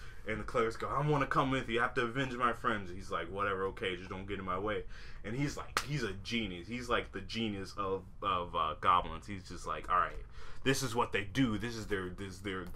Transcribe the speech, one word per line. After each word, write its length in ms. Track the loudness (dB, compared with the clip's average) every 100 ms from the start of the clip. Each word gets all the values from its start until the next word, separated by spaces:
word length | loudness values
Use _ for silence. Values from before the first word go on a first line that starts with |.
| -6 -6 -2
And 100 | -2
the 60 | 0
clerics 320 | 2 2 2
go, 100 | 0
"I 180 | 2 4
wanna 220 | 4 4
come 240 | 4 4
with 180 | 2 2
you. 120 | 2
I 20 |
have 120 | 2 2
to 80 |
avenge 320 | 0 2 0 2
my 180 | 2
friends." 360 | 2 2 0 -2
He's 220 | -6 -4
like, 180 | -2 -2
"Whatever, 320 | 0 2 2 0
okay, 260 | 0 -2 -2
just 140 | -4
don't 180 | -6 -4
get 100 | -4
in 60 | -2
my 160 | 0
way." 240 | 0 -2 -2 -6 -8 -8 -4
And 100 | 0
he's 220 | 0 -2
like, 240 | -4 -4 -2
he's 160 | -2 -2
a 80 | -4
genius. 460 | -2 0 0 -4 -6
He's, 200 | -6 0
like, 220 | 2 2
the 120 | -6
genius 520 | -6 -2 0 -2 -4 -4
of, 280 | -2 -2 -4 -4
of, 320 | 0 0 0 0
uh, 200 | 0 2
goblins. 460 | 6 6 6 -4 -6
He's 220 | -8 -8
just 180 | -8 -4
like, 240 | -4 2
"All 80 | 4
right, 260 | 4 0 -8 -6 -4 0
this 220 | 2 4 2
is 100 | 2
what 160 | 2
they 140 | 2 0
do. 340 | 4 4 4
This 160 | 0 -4
is 140 | 0
their, 220 | 0 0
this 240 | -4 -8 -6
is 80 |
their, 220 | -4 -4 -4